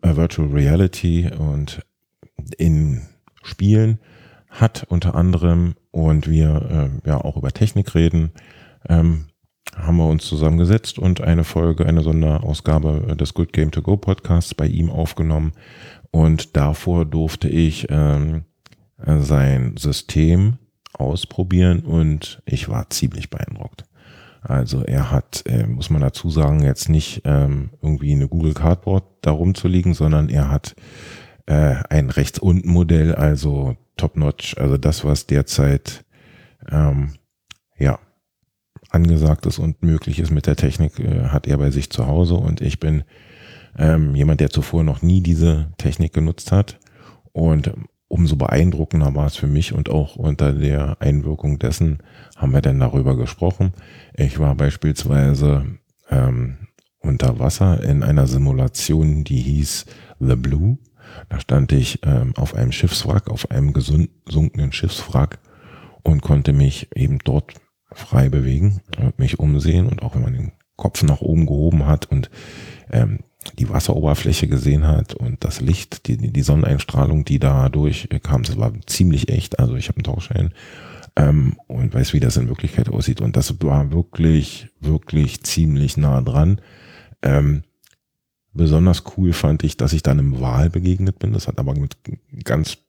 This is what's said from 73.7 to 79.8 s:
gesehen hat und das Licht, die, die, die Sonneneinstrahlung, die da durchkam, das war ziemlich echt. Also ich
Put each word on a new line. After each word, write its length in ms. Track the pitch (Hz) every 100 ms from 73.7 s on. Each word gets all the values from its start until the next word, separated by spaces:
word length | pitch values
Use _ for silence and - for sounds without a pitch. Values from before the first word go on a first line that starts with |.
| - - - 76 73 - 78 -
gesehen 400 | 69 67 73 78
hat 260 | 76 -
und 300 | - 60 -
das 180 | - -
Licht, 460 | - 87 - - -
die, 100 | 60
die, 140 | -
die 100 | -
Sonneneinstrahlung, 840 | 67 73 - 69 - - 69 76 73
die 140 | 69
da 300 | 67 67 65
durchkam, 760 | 73 73 71 - 69 - 67
das 140 | 58 -
war 160 | 113 107 -
ziemlich 440 | - 92 73 -
echt. 300 | 127 - -
Also 160 | -
ich 140 | 127